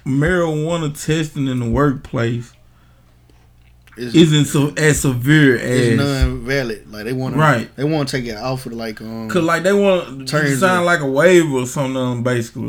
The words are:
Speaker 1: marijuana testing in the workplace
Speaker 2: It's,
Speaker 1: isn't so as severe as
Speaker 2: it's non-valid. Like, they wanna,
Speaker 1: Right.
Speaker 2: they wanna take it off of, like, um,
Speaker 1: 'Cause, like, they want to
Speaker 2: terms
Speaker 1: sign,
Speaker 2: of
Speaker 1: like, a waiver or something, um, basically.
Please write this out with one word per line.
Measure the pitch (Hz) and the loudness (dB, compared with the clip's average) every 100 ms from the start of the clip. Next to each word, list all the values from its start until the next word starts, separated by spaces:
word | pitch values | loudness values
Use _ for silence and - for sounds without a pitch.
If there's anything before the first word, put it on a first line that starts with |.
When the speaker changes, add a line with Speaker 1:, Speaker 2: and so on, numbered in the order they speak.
Speaker 1:
marijuana | - 131 156 180 170 151 156 170 151 147 | -4 0 0 0 0 -2 -4 -4 -4 -6
testing | - 160 156 147 135 | -4 -2 -2 -4 -4
in | 127 | -2
the | 117 | -2
workplace | 117 147 131 - 123 117 120 120 - _ _ _ _ _ _ _ _ _ _ _ _ _ - | 2 2 0 -6 -4 -4 -4 -10 -18 _ _ _ _ _ _ _ _ _ _ _ _ _ -14
Speaker 2:
It's, | 123 | 0
Speaker 1:
isn't | 131 165 151 143 | 6 6 6 2
so | 151 143 147 | 2 0 0
as | 151 143 | 0 2
severe | 147 123 120 156 143 120 | 0 0 2 4 6 4
as | - 123 | 0 0
Speaker 2:
it's | 120 - | 2 2
non-valid. | 143 135 131 127 117 139 123 107 - | 0 0 0 -2 -4 -4 -4 -8 -12
Like, | 107 | -12
they | 107 | -6
wanna, | 131 131 135 | -4 -2 0
Speaker 1:
Right. | 156 120 113 - | 2 2 -2 -6
Speaker 2:
they | |
wanna | 143 156 135 | -2 -2 -2
take | 135 120 | -4 -6
it | 104 | -8
off | 127 131 131 | -6 -6 -8
of, | |
like, | 113 113 110 | -10 -10 -10
um, | 110 113 113 | -12 -10 -4
Speaker 1:
'Cause, | 175 | -2
like, | 165 165 | 0 0
they | 175 | 2
want | 202 202 185 170 135 | 2 4 2 -2 -10
to | 135 | -6
Speaker 2:
terms | 151 147 135 | -2 0 2
Speaker 1:
sign, | 175 185 | 2 2
Speaker 2:
of | |
Speaker 1:
like, | 175 170 | 2 0
a | 139 | 0
waiver | 131 170 180 160 131 | 4 6 6 4 0
or | 123 | -2
something, | 147 131 131 | -4 -4 -2
um, | 127 120 | -2 -2
basically. | 120 123 117 135 | -2 -2 -4 -8